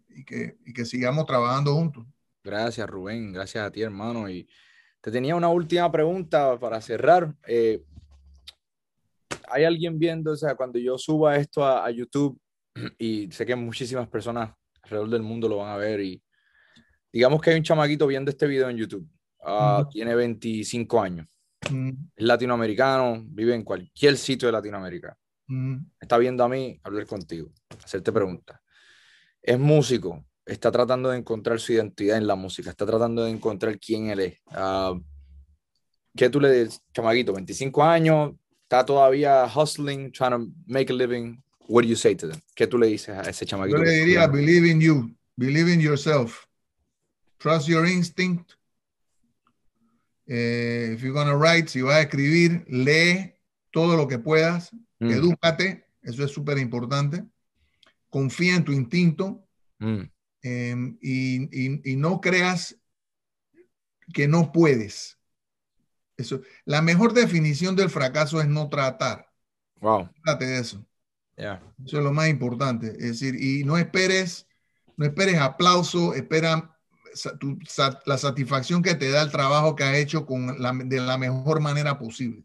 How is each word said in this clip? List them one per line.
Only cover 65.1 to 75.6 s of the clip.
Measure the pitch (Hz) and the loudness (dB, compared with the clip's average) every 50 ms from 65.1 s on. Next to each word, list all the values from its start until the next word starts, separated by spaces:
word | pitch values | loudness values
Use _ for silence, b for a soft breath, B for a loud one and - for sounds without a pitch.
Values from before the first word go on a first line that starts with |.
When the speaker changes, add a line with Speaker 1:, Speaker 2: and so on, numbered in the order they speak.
| - _ _ _ _ _ _ _ _ _ _ _ _ _ _ _ _ _ _ _ _ | -18 _ _ _ _ _ _ _ _ _ _ _ _ _ _ _ _ _ _ _ _
Speaker 1:
Eso, | - 127 - 139 135 B B B B B | -14 -10 -8 -8 -10 B B B B B
la | - 147 151 160 | -2 0 2 4
mejor | 165 170 175 226 226 220 | 4 4 6 4 6 6
definición | 240 233 170 170 165 156 151 147 135 175 190 190 | 4 4 4 2 2 2 2 0 0 -2 0 2
del | 185 196 175 | 2 0 0
fracaso | - 156 131 131 131 151 156 143 160 160 | 0 -2 -2 0 0 0 0 0 0 0
es | 151 | 2
no | 147 147 151 151 143 | 2 0 0 -2 -2
tratar. | 147 143 135 131 127 - 147 123 104 92 - _ _ _ _ _ _ _ _ _ _ _ | -2 -2 -2 -2 -2 -2 -4 -4 -4 -6 -12 _ _ _ _ _ _ _ _ _ _ _
Speaker 2:
Wow. | 104 107 110 101 90 90 - _ - | 0 2 2 2 0 -4 -12 _ -2
Speaker 1:
Trate | 160 147 131 131 | -2 -2 -2 -2
de | 127 131 127 | -4 -4 -4
eso. | 120 - - 101 104 _ _ _ _ _ _ _ _ _ _ | -4 -6 -10 -14 -18 _ _ _ _ _ _ _ _ _ _
Speaker 2:
Yeah. | - - 104 98 95 - - _ - 131 | -12 -10 -10 -10 -12 -14 -20 _ -20 -14
Speaker 1:
Eso | 127 - 147 | -8 -4 -2
es | 147 | -2
lo | 143 143 | 0 0
más | 151 156 160 | 2 2 2
importante. | 151 120 123 123 120 120 139 135 120 113 113 110 | 2 0 -2 -4 -4 -2 -2 -2 -2 -4 -6 -8
Es | 104 - 120 120 117 117 | -10 -8 -8 -6 -6 -4
decir, | 123 135 127 | -6 -6 -4
y | - 139 135 135 143 143 | -4 -2 -2 -2 -2 -2
no | 139 156 | 0 0
esperes, | 170 165 170 - 185 185 185 190 190 190 175 - - - _ _ _ _ _ _ _ _ _ _ | 0 0 0 0 0 2 2 2 0 0 -2 -6 -10 -16 _ _ _ _ _ _ _ _ _ _
no | - 147 | -4 -4
esperes | 147 147 - 196 190 180 160 | -2 0 0 2 2 2 2
aplauso, | 143 135 - - | 2 0 0 2